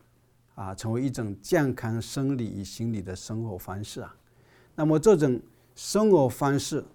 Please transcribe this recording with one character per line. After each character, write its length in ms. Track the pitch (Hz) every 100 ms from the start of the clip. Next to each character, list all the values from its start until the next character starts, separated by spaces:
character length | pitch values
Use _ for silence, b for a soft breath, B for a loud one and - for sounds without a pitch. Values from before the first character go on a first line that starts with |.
| _ _ _ _ _
啊， 200 | - 95
成 180 | 98 113
为 100 | 120
一 80 | 135
种 260 | 123 107 98
健 340 | - 170 135
康 260 | 120 117 113
生 380 | - 143 135 131
理 100 | 104
与 120 | 98
心 300 | 98 - 117
理 100 | 107
的 120 | 92
生 280 | 92 - 110
活 160 | 113 90
方 240 | - 98
式 180 | 107 127
啊。 140 | 101 - _ b b b b -
那 80 |
么 140 | 156 156
这 180 | 220 170
种 240 | 143 120 - b b
生 360 | - - 202 220
活 180 | 170 127
方 300 | - 139 139
式 260 | - 147 -